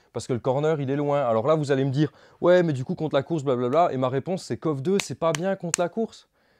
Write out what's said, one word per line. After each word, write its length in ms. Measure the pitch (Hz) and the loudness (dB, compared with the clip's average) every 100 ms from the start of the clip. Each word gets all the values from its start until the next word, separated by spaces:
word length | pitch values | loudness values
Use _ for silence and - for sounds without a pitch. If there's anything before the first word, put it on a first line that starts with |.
| _ | _
Parce 160 | 120 - | -10 -6
que 40 | |
le 60 | 123 | -2
corner, 420 | 139 131 156 156 | 0 0 0 0
il 80 | 131 | -2
est 80 | 143 | -2
loin. 260 | 143 143 | 0 0
Alors 220 | 123 110 | 2 2
là, 120 | 127 160 | 2 2
vous 160 | 143 | 2
allez 120 | 135 | 2
me 60 | 139 | 2
dire, « 220 | 131 151 - - _ | 2 0 -2 -20 _
Ouais, 220 | 170 180 | 4 6
mais 100 | 170 | 4
du 120 | 131 | -2
coup, 100 | 127 | -4
contre 220 | 180 156 139 | -4 -2 -2
la 80 | |
course, 180 | - 165 | -2 -2
blablabla. » 460 | 135 123 123 147 175 | 0 0 0 2 2
Et 40 | 131 | 0
ma 120 | 131 | -2
réponse, 360 | 135 160 185 | -2 -4 -6
c'est, « 120 | - 117 | -6 -6
cof 220 | 160 139 | -4 -4
deux, 180 | 135 196 | -2 -2
c'est 140 | - 127 | -2 -4
pas 160 | 165 | -2
bien 240 | 156 190 190 | -2 -4 -6
contre 240 | 170 156 | -4 -2
la 80 | 175 | -2
course. » 400 | 226 220 - - _ _ | -2 -6 -8 -20 _ _